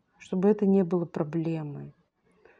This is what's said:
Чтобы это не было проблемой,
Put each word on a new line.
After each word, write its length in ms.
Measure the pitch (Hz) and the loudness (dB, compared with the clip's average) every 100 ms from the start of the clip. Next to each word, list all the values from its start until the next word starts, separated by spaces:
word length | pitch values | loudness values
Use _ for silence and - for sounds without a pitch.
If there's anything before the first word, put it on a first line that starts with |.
| _ _ | _ _
Чтобы 300 | - 185 202 | -6 0 2
это 180 | 208 196 | 4 4
не 180 | 196 | 4
было 200 | 175 180 165 | 2 0 -2
проблемой, 880 | - 151 165 160 160 147 143 143 - _ _ _ _ _ | -6 -4 -4 -4 -6 -8 -12 -14 -20 _ _ _ _ _